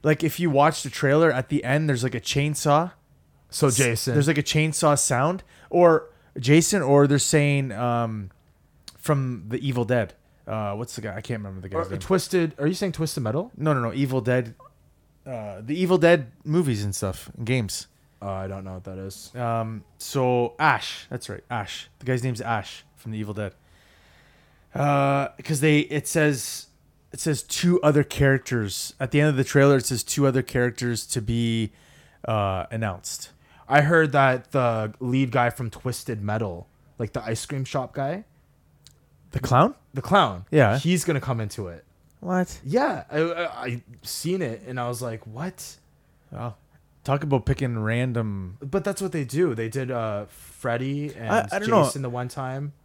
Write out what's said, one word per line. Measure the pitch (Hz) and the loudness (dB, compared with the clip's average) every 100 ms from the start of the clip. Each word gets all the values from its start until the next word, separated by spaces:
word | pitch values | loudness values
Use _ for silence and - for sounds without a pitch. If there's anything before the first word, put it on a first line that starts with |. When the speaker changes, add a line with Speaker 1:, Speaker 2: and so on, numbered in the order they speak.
Speaker 1:
like, | 147 151 | 2 2
if | 165 - | 0 0
you | 170 | 2
watch | 139 151 151 | 4 4 2
the | 135 | -8
trailer | - 135 147 165 | -2 2 4 4
at | 127 123 | 2 -2
the | 143 | -2
end, | 120 143 156 | 0 0 2
there's, | 127 | 0
like, | 123 117 | -2 -4
a | |
chainsaw. | - 143 147 151 151 147 175 - _ _ _ _ _ | -2 -2 0 0 4 4 2 -8 _ _ _ _ _
Speaker 2:
So | - 143 | 0 2
Speaker 1:
S-, | 110 | 4
Speaker 2:
Jason. | 127 113 - 123 | 2 2 2 2
Speaker 1:
there's, | 143 | 4
like, | 147 | 2
a | |
chainsaw | - 156 156 147 156 143 | 0 0 0 2 2 4
sound, | - 123 147 190 - - - | 2 2 2 -2 -10 -20 -2
or | 170 175 160 - _ _ - | 6 8 8 2 _ _ -4
Jason, | 120 156 160 202 | 6 6 6 0
or | 135 143 143 | 6 6 6
they're | 143 | 4
saying, | - 156 143 139 135 | 4 2 4 2 -2
um, | 104 120 120 117 107 95 _ _ _ _ _ - - | -4 -2 0 -2 -6 -10 _ _ _ _ _ -20 -10
from | - 143 131 120 101 | 0 0 0 -6 -6
the | 120 135 | -4 -2
Evil | 123 113 | -2 0
Dead. | 123 98 - _ _ - | 0 -2 -8 _ _ -8
Uh, | 110 104 | -6 -4
what's | 104 120 - | -6 -8 -8
the | |
guy? | 107 95 | -10 -10
I | |
can't | - 113 | -8 -8
remember | 101 95 | -8 -12
the | 92 | -8
guy's | 160 165 | -6 -6
Speaker 2:
Or | |
Speaker 1:
name. | 190 | -8
Speaker 2:
Twisted. | - 190 - 185 165 - | 0 0 2 0 0 0
Are | 147 | -2
you | |
saying | 180 196 | 0 -4
Twisted | 156 160 - | -4 -6 -4
Metal? | 113 131 226 - | -4 -4 -6 -4
Speaker 1:
No, | 156 | 0
no, | 139 | 0
no. | 117 | 0
Evil | 113 139 131 | -2 0 0
Dead. | 117 123 113 - - _ _ _ _ _ 135 | 2 0 0 -12 -20 _ _ _ _ _ -12
Uh, | 120 104 95 | -10 -10 -10
the | 110 160 | -6 -2
Evil | 185 185 | 2 4
Dead | 170 170 120 _ | 6 6 2 _
movies | 151 160 151 107 | 0 2 2 0
and | 104 95 | -2 -2
stuff | 98 92 - - | -4 -6 -12 -10
and | 113 | -2
games. | 127 101 - - _ _ _ | -2 -2 -6 -12 _ _ _
Speaker 2:
Uh, | 101 | -8
I | 95 95 | -8 -8
don't | 98 95 | -10 -10
know | |
what | 92 95 | -12 -12
that | 92 | -12
is. | 95 - - 123 | -12 -14 -16 -6
Speaker 1:
Um, | 120 113 110 110 - _ | -2 -2 -4 -8 -14 _
so | - 143 127 123 120 - | -6 0 2 2 0 2
Ash. | 151 117 - - - | 2 2 -2 -14 -12
That's | 123 - | -12 -10
right, | 104 _ | -14 _
Ash. | 120 101 - - _ | -6 -6 -10 -16 _
The | 127 | -4
guy's | 127 | -2
name's | 127 117 | -2 -4
Ash | 117 110 - - _ _ | -2 -4 -4 -16 _ _
from | 113 | -10
the | 110 | -8
Evil | 104 104 | -6 -6
Dead. | 101 _ _ _ _ _ _ _ _ _ _ _ _ | -8 _ _ _ _ _ _ _ _ _ _ _ _
Uh, | - 143 143 139 139 139 - | -2 2 2 2 2 -2 -8
'cause | - 147 | -4 2
they, | 151 147 | 4 4
it | 147 147 - | 2 -4 -2
says, | 165 151 131 - - - _ _ _ _ | 2 2 2 -6 -10 -14 _ _ _ _
it | - | -6
says | 165 139 | -2 -2
two | - - 175 180 | -4 0 2 4
other | 151 147 | 6 4
characters | 143 - 139 135 - 120 101 - - - | 2 4 4 4 0 -2 -2 -6 -10 -8
at | 131 | -2
the | 143 | 2
end | 151 | 2
of | 135 | 2
the | |
trailer. | 131 143 139 139 | 2 6 6 6
It | - | 2
says | 123 | -4
two | - - 139 | -2 2 2
other | 131 | 2
characters | 123 127 123 113 120 113 - | 0 0 0 0 -4 -4 -4
to | 127 | -6
be, | 107 117 117 113 107 _ _ - _ _ - | -2 0 0 0 -2 _ _ -20 _ _ -2
uh, | 110 101 95 - | 0 0 -2 -4
announced. | 110 107 87 - - - _ _ _ - | -4 -4 -6 -12 -12 -14 _ _ _ 2
Speaker 2:
I | 143 | 4
heard | 147 170 156 | 6 4 4
that | 143 135 127 - | 4 4 2 -2
the | 135 123 113 107 - | 0 2 0 -4 -6
lead | 127 131 131 | -2 0 2
guy | 123 120 | 2 0
from | - 117 | 0 -10
Twisted | - 131 120 - 110 | -6 -8 -8 -8 -6
Metal, | 101 110 107 87 - _ _ - | -4 -4 -4 -8 -14 _ _ -10
like, | 110 | -8
the | 127 | -6
ice | 113 110 - | -6 -6 -6
cream | 139 127 | -6 -4
shop | 143 127 | -6 -6
guy, | - 139 185 220 _ _ _ _ _ - _ _ _ _ | -6 -6 -6 -12 _ _ _ _ _ -20 _ _ _ _
Speaker 1:
The | - | -8
clown? | - 127 208 - _ | 2 4 4 0 _
Speaker 2:
the | 135 | -12
clown, | - 196 139 90 95 | 2 4 4 -2 0
Speaker 1:
Yeah. | 156 110 127 | 4 6 4
Speaker 2:
he's | 160 180 | 2 0
gonna | 170 143 | 0 -2
come | 127 117 | -2 -4
into | 104 - 92 | -6 -8 -10
it. | 85 _ _ _ _ | -12 _ _ _ _
Speaker 1:
What? | 175 185 180 - | -4 -2 -2 -6
Speaker 2:
Yeah, | 135 220 294 131 - | -2 0 0 -2 -4
I, | 151 | -2
I, | 165 170 170 120 127 | 0 0 -4 -4 -6
I | 120 - 117 | -8 -12 -18
seen | - - 160 185 | -12 -8 -4 -2
it | 143 113 - | -4 -6 -10
and | 127 | -6
I | 120 | -6
was | 117 | -6
like, | 123 113 110 | -8 -8 -12
"What?" | 113 180 - - - _ _ _ _ _ - | -10 -10 -10 -18 -18 _ _ _ _ _ -12
Speaker 1:
Oh, | 120 - _ _ _ _ | -10 -12 _ _ _ _
talk | - 139 | -2 -2
about | 151 135 - | 2 0 2
picking | 131 131 113 | 0 -2 -2
random. | 107 117 127 117 110 98 92 98 | 0 0 0 -2 -4 -6 -8 -12
Speaker 2:
But | 139 196 | -4 -2
that's | 196 196 | -2 -4
what | 190 | -4
they | 165 | -4
do. | 127 139 175 113 | -4 0 0 0
They | 113 | -4
did, | 135 127 | -4 -4
uh, | 120 113 104 104 | -4 -4 -4 -8
Freddy | - - - 127 120 131 143 147 - | -16 -20 -8 -4 -2 -2 -4 -6 -8
and | 113 | 0
Speaker 1:
I, | 214 - | 0 0
I | 196 | -4
don't | 214 | 2
know. | 220 | 4
Speaker 2:
Jason | 139 135 | 4 0
the | 127 | -6
one | 123 123 | -6 -6
time. | - 131 135 147 143 | -8 -8 -8 -10 -12